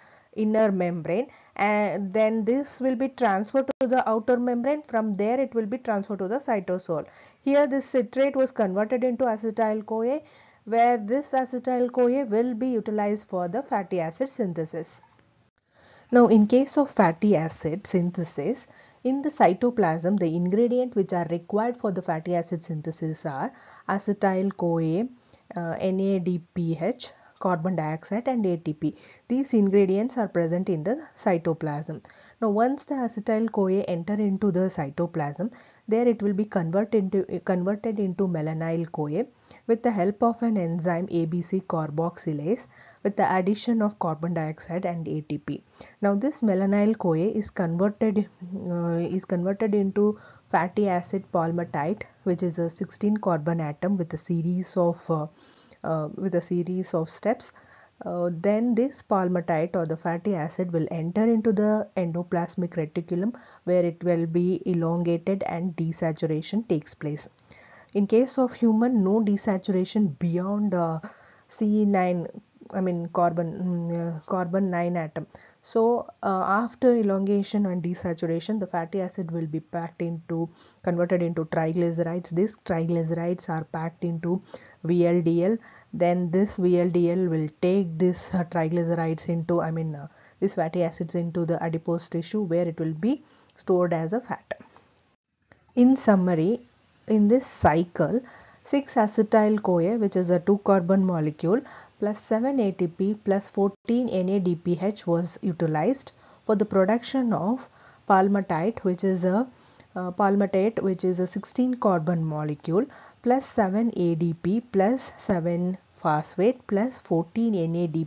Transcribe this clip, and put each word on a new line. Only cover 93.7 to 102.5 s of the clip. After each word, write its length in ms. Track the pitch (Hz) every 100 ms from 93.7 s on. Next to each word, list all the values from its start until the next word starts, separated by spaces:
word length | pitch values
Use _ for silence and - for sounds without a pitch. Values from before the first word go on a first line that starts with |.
| 180 180
as 220 | 170 160
a 60 | 220
fat. 340 | 247 - _ - - - _ _ _ _ _ _ _ _ _ -
In 180 | 247
summary, 640 | 262 - 196 180 170 165 240 - _ _ _ -
in 200 | 214 208
this 180 | 247 254
cycle, 760 | - 175 156 175 - 156 220 254 - - -
six 300 | - 285 277
acetyl-CoA, 1040 | - 214 214 220 220 214 214 196 175 170 233
which 180 | 202 185
is 140 | 175
a 100 | 180
two 180 | 175 202
carbon 400 | - 196 175 196
molecule, 560 | 185 170 156 151 165 226 - - - _
plus 200 | 208 208
seven 400 | - 220 254